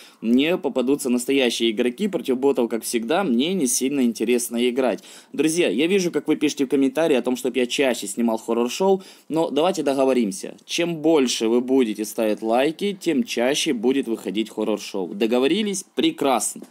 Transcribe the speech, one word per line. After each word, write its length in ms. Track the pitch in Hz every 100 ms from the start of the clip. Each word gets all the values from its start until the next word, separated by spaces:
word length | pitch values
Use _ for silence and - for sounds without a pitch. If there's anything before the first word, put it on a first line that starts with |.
| - -
мне 380 | 110 123 151 180
попадутся 520 | 143 127 123 143 135
настоящие 600 | 123 120 139 123 117 117
игроки 380 | 107 123 123 208
против 300 | 180 123 131
ботов, 300 | 139 135 117
как 160 | 113
всегда, 400 | - 120 113 165
мне 300 | 196 117 151
не 120 | 190 131
сильно 360 | - 131 143
интересно 680 | 123 110 110 123 120 117 123
играть. 320 | 120 127 95 - - -
Друзья, 360 | - 151 165 147
я 180 | 95 165
вижу, 220 | 196 175
как 180 | 147 143
вы 80 | 156
пишете 280 | 151 -
в 40 | 135
комментарии 480 | 139 135 135 160 131
о 60 |
том, 140 | 113 127
чтобы 220 | 131 120
я 80 | 123
чаще 400 | - 135 117 101
снимал 320 | - 117 113
хоррор-шоу, 640 | - 117 120 - 190 190 190 - -
но 220 | 156 165
давайте 320 | 135 170 185
договоримся. 720 | 143 135 135 127 107 95 - -
Чем 320 | - - 170 165
больше 520 | 151 165 127 - 113
вы 120 | 120
будете 440 | 123 135 120 101
ставить 360 | 107 - 110 104
лайки, 560 | 110 117 143 - 202 196
тем 260 | - 147
чаще 480 | 117 - 120 147 165
будет 340 | 123 117 139 123
выходить 420 | 110 107 95 110
хоррор-шоу. 600 | - 107 104 - 101 90
Договорились? 760 | 101 113 123 135 180 214 190 - -
Прекрасно. 680 | 160 - 139 120 - - -